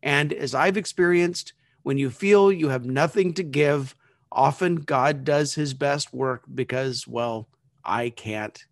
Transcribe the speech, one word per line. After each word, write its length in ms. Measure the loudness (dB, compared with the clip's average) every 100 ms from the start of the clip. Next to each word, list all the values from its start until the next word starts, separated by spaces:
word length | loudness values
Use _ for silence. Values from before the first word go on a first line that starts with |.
And 300 | 0 0 0
as 240 | -4 -4 0
I've 220 | 0 0
experienced, 720 | -4 0 2 4 2 -2 -12 _ _ _
when 140 | -4 -2
you 120 | -2
feel 400 | -2 4 6 6
you 200 | 4 0
have 160 | -2 -2
nothing 480 | 0 2 2 0
to 100 | -2
give, 500 | -4 2 2 2 -2 -12 _ _ _
often 440 | 2 2 2 0 0
God 480 | 0 2 2 0
does 320 | 0 0 0 -2
his 180 | -6
best 400 | -2 -2 -2 -4
work 300 | -4 -4 -4 -8
because, 540 | -8 -4 -4 -4 -6 -8
well, 420 | -6 -4 -6 -10 _ _ _
I 260 | -4 -4 -4
can't 540 | -8 -10 -8 -8 -12 -20